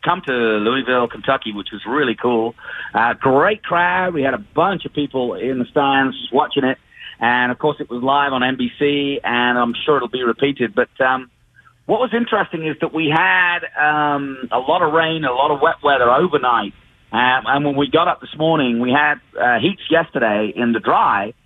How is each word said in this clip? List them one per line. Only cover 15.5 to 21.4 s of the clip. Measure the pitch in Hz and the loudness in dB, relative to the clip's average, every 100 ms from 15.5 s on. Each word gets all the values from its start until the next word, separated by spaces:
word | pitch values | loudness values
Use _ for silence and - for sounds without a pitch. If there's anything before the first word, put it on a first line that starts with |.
of | 147 | 2
wet | 156 - | 2 2
weather | 143 135 123 | 2 4 4
overnight. | 127 180 151 127 120 104 - _ _ _ | 4 4 2 2 0 0 -8 _ _ _
Um, | 113 123 131 110 | 0 2 0 0
and | 139 | 0
when | 147 135 | 0 0
we | 143 | 2
got | 147 175 | 2 2
up | - | 0
this | 127 147 | -6 -4
morning, | 156 160 131 117 | 0 2 2 0
we | 123 | 2
had, | 131 151 147 _ - | 2 2 0 _ -2
uh, | 123 120 | 0 2
heats | 135 196 - | 0 -2 0
yesterday | 160 165 - 117 104 107 | 0 0 0 0 0 -2
in | - 120 | -2 0
the | 113 | 0
dry. | 107 175 202 107 104 - | 2 2 2 0 -2 -10